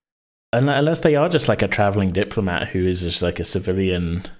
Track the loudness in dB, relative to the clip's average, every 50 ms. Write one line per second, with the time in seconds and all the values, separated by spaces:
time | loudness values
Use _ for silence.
0 | _ _ _ _ _ _ _ _ _ -2 0 0 2 2 2 2 2 2 2 2
1 | 2 4 4 4 2 2 2 0 2 2 0 0 0 -2 0 2 2 2 2 2
2 | 0 0 0 0 -2 -2 -2 -4 -2 -2 -2 -2 -4 -4 -2 0 0 0 0 0
3 | -2 -4 -2 -2 -2 -2 -2 -4 -4 -4 -4 -4 -2 -2 0 0 0 0 0 0
4 | -2 -2 -4 -4 -6 -10 -16